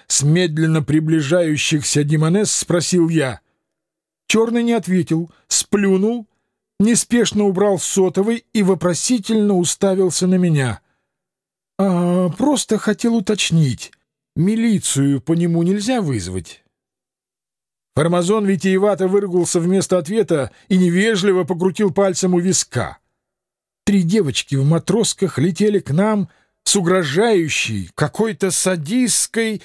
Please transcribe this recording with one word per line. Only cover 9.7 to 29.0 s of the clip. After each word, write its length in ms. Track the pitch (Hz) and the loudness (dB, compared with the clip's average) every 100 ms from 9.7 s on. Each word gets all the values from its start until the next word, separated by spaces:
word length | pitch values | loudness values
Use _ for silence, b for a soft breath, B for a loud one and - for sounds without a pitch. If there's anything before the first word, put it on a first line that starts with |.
| - 196 190 185 - 185 | 0 0 2 0 0 0
на 80 | 185 | 2
меня. 460 | 180 147 127 104 _ _ _ _ _ _ _ _ _ - | 2 2 0 -4 _ _ _ _ _ _ _ _ _ -2
А, 500 | 196 175 175 180 180 | 0 2 0 0 0
просто 480 | - 277 269 - 214 | 0 0 0 -2 -2
хотел 380 | - 208 240 233 | -2 -2 0 0
уточнить, 760 | 190 208 - 165 143 117 - _ _ _ _ - | -2 -2 0 2 0 -2 -12 _ _ _ _ -2
милицию 840 | 180 220 233 190 - 139 139 139 | 0 0 0 0 -2 0 0 0
по 140 | - | -2
нему 300 | 165 170 170 | -2 0 0
нельзя 380 | 170 208 208 254 | 0 -2 -2 -2
вызвать? 600 | 165 113 87 92 80 - _ _ _ _ _ _ _ _ _ _ _ _ _ - | -2 -4 -4 -8 -10 -20 _ _ _ _ _ _ _ _ _ _ _ _ _ -2
Формазон 500 | 165 175 175 220 202 | 0 0 0 0 0
витиевато 640 | 196 190 190 208 180 185 | 0 0 2 2 0 0
выругался 520 | 202 202 180 170 175 | 0 0 -2 0 -2
вместо 380 | 170 190 175 185 | 0 0 0 -2
ответа 540 | 156 220 175 160 123 b b | 0 -2 0 -2 -4 b b
и 80 | 185 | 2
невежливо 680 | 180 175 220 208 202 185 | 4 2 2 2 0 0
покрутил 480 | 170 170 185 - 208 | -2 -2 -2 0 0
пальцем 440 | 175 196 - 185 180 | 2 0 0 0 0
у 40 | |
виска. 600 | 185 156 - - 80 - _ _ _ _ _ _ _ _ | 0 -2 -2 -4 -6 -10 _ _ _ _ _ _ _ _
Три 200 | - 202 | 0 2
девочки 520 | 165 214 151 - - 139 | 2 0 0 -4 -4 0
в 80 | |
матросках 760 | 139 156 - 214 202 - 180 - | 2 0 0 -2 -2 -2 -4 0
летели 400 | 165 170 208 202 | -2 0 0 0
к 100 | - | -2
нам — 400 | 151 214 208 175 b b b | 0 0 0 -4 b b b
с 120 | - 202 | -2 0
угрожающей, 1120 | 175 185 151 151 233 196 156 - - 104 90 - | 2 0 0 0 2 2 0 -4 -4 -6 -8 -4
какой-то 560 | 151 - 226 175 190 | -4 0 -4 -2 -4
садистской 1120 | - 185 185 143 247 | -2 -2 -4 -2 -2